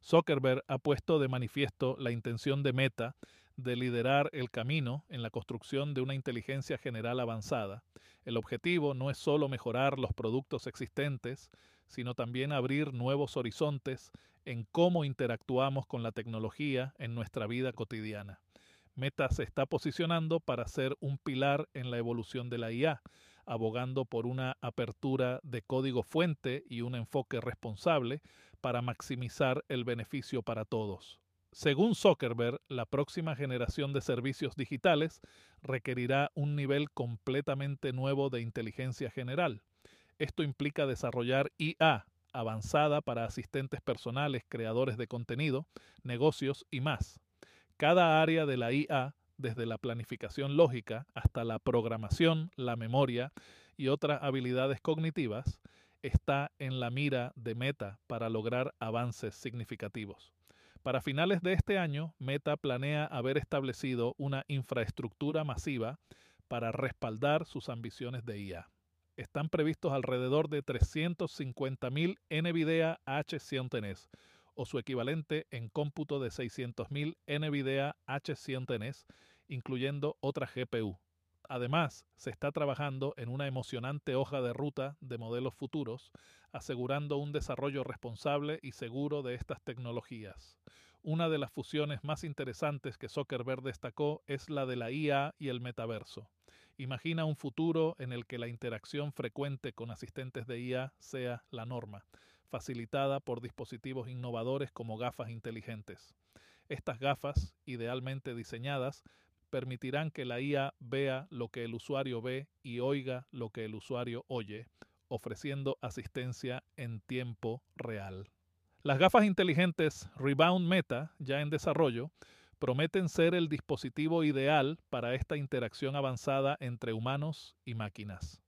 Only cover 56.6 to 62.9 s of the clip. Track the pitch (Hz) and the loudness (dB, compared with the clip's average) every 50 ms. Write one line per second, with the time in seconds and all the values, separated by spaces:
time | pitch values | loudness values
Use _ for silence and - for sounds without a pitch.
56.6 | 143 131 131 131 123 120 120 135 147 147 135 127 120 127 - 139 113 117 110 117 | -6 -4 -2 -2 -2 -2 0 0 0 2 2 0 -2 -2 -8 -8 -6 -4 -2 0
57.6 | 123 135 143 _ 110 98 104 - _ _ 120 113 117 113 113 110 107 117 120 123 | 0 -2 -2 _ -6 -10 -10 -14 _ _ -4 -2 -2 0 0 0 0 2 2 2
58.6 | 131 - - _ 113 113 110 117 123 123 120 - - 110 - - - 123 113 120 | 0 0 -2 _ -4 -2 0 0 0 -2 -4 -4 -6 -8 -8 -6 -10 -8 -6 -6
59.6 | 113 - 120 104 - 104 - 117 107 101 - - - - _ _ _ - - _ | -8 -8 -6 -6 -6 -6 -6 -6 -8 -8 -10 -14 -18 -20 _ _ _ -20 -20 _
60.6 | - - _ - _ 135 127 131 - 156 131 147 165 185 202 170 180 180 190 175 | -20 -20 _ -6 _ 0 0 0 0 0 0 2 4 4 4 2 4 2 4 4
61.6 | - - 202 196 175 160 143 143 156 160 - _ 131 131 139 143 - 151 147 147 | 4 4 4 2 2 0 0 -2 -4 -6 -8 _ -4 -2 -2 -2 0 0 -2 0
62.6 | - 139 127 123 135 143 | 0 0 0 0 0 0